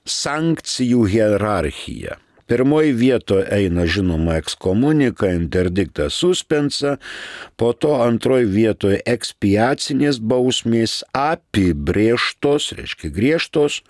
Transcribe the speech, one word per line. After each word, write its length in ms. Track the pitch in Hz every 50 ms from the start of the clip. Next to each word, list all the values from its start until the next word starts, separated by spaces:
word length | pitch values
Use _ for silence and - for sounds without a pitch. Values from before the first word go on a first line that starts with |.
| _
sankcijų 1000 | - - - - 151 143 156 160 165 165 156 - - - - 127 120 123 123 113 95
hierarchija. 1120 | 98 113 107 107 104 98 104 107 104 90 76 71 - - - - - - - - - - _ _ _ _
Pirmoj 500 | _ - 120 120 131 139 151 156 156 151
vietoj 560 | 131 113 123 131 127 110 - - 101 95 95 -
eina, 400 | 101 101 101 92 85 87 87 82
žinoma, 480 | 85 101 95 90 82 80 82 82 80
ekskomunika, 960 | 80 78 - - - - 95 95 110 131 151 156 151 139 120 90 - 110 95
interdiktas 800 | 90 85 85 76 92 92 90 90 87 98 92 - - - 73 73
suspensa, 880 | - - - 180 180 - - - 156 147 147 139 - - 143 143 139 - - - - - - - - - - - _
po 180 | - 117 117
to 240 | 120 - - 151 143
antroj 480 | 127 117 120 117 110 - 123 131 127 123
vietoj 560 | 104 92 107 113 110 101 - - 101 98 -
ekspiacinės 1200 | - - 120 117 - - - _ - 101 98 104 113 127 147 - - - 147 127 143 147 139 117
bausmės 840 | 110 110 127 127 123 131 120 - - 117 113 117 113 110 - - - - -
apibrėžtos, 1600 | 131 139 151 170 - _ _ - 110 95 90 80 71 73 80 87 98 107 113 120 117 - - - _ - 139 143 151 - - 104
reiškia 320 | 92 - - - - - 80 73
griežtos, 640 | 92 113 139 160 165 - - - 160 147 143 - - -